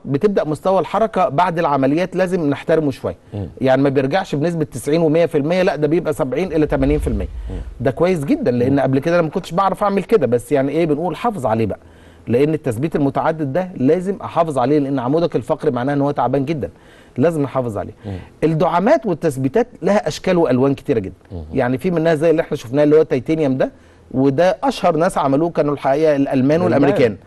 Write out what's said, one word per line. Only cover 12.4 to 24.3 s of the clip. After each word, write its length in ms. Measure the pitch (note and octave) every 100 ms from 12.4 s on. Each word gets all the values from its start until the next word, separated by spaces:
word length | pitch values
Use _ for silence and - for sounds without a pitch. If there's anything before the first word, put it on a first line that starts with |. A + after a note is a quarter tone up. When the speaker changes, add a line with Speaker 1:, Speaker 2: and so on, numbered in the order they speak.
| D3
Speaker 1:
التثبيت 420 | D#3 - A2 D#3 E3+
المتعدد 560 | C#3 C#3 C#3 D#3+ C#3
ده 160 | D3 F#3 D#3
لازم 400 | B2+ F3 F#3 G3
احافظ 340 | - D#3+ E3 C3
عليه، 200 | B2 D3+
لان 200 | C3+ C#3
عمودك 380 | B2 D#3 E3+ D3+
الفقري 340 | A#2+ D#3 D3+
معناه 220 | C#3+ C3
ان 60 | C#3+
هو 100 | C#3
تعبان 340 | C#3+ B2 C#3
جدًا، 260 | C3+ D#3+ F2 - - - - -
لازم 240 | D#3 D#3+
نحافظ 360 | C#3 C3+ A#2+ G2+
عليه. 140 | F2+ - G#2
Speaker 2:
مم. 60 | F#2 - -
Speaker 1:
الدعامات 600 | D#3 D#3 E3+ E3+ G3+ D#4+ A3
والتثبيتات 600 | E3 E3 C3 C3+ - A#3+ -
لها 260 | E3 G3+ D#3+
اشكال 300 | - F#3 F3+
والوان 360 | E3 B2+ C#3
كتيره 240 | C3+ - A#2
جدًا. 160 | F#2 - -
Speaker 2:
مم. 100 | F2+ D#2
Speaker 1:
يعني 260 | A2 B2 B2+
في 120 | F#3
منها 240 | E3+ E3
زي 160 | D#3 E3
اللي 120 | D#3+
احنا 140 | - D3+
شفناه 260 | A2+ C#3
اللي 120 | D3+ D3+
هو 40 |
التيتانيوم 560 | D#3 C3+ A#2+ D#3+ C#3+ C3
ده، 140 | A3+ - - - -
وده 420 | C3 C#3